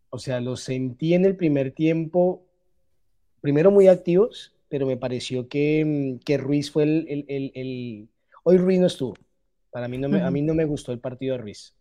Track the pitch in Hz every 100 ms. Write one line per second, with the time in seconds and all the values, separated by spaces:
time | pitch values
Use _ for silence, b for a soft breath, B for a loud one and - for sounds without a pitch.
0 | - 123 - 127 123 123 - 131 131 120
1 | 160 175 190 185 165 139 135 - 156 165
2 | 160 180 180 180 _ _ _ _ _ _
3 | _ _ _ _ 143 143 180 202 190 180
4 | 175 175 240 - - _ - 139 135 123
5 | 127 123 - 127 123 143 147 156 151 147
6 | 139 123 - 143 147 147 143 156 151 160
7 | 156 143 143 139 135 131 131 127 123 107
8 | 107 _ b b 165 185 180 185 180 -
9 | 127 - _ _ _ _ _ 120 120 127
10 | 139 165 175 143 151 160 156 147 - 120
11 | 131 123 131 127 107 - - _